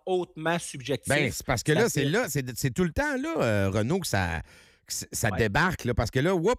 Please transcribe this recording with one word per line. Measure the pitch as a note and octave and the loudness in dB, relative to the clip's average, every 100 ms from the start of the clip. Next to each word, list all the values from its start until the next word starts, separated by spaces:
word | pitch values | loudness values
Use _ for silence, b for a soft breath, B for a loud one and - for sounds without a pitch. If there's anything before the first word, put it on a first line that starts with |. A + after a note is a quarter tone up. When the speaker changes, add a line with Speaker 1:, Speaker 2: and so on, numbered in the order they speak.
Speaker 1:
hautement | - F#3 F3 - D#3+ E3+ | -2 -2 -2 -4 -2 -2
subjectives. | - C#3 B2 C3 - | -4 -10 -4 -4 0
Speaker 2:
Ben, | C#3+ C3+ | 0 0
c'est | - - | -2 -2
parce | A#2+ | -2
que | - | 2
là, | D#3 A3+ | 2 2
c'est | D3 | 2
Speaker 1:
C'est-à-dire | C3+ G3 | 0 0
Speaker 2:
là, | A3 | 0
c'est, | C#3+ B2+ A#2 | -2 -4 -2
c'est | C3+ | -2
tout | A#2+ | 0
le | F3+ | 0
temps | A3 D4 C4 | 0 0 -2
là, | D#4 D#4+ | -2 0
euh, | B2+ G#2 G2 | 2 2 2
Renaud, | G2+ A2 F#3+ | 2 0 0
que | E3 | 0
ça, | G2+ F2 E2 - B B B B | 0 0 -2 -8 B B B B
que | |
c-, | - - | -10 -8
ça | - A2+ | -4 -2
Speaker 1:
Ouais. | F#2 | 2
Speaker 2:
débarque, | A2 G#2 F3+ - - | 2 2 2 0 -2
là, | |
parce | A#2+ A2+ | -2 0
que | C3 | 0
là, | D#3+ | 2
whoop, | F#3+ F3 | 2 2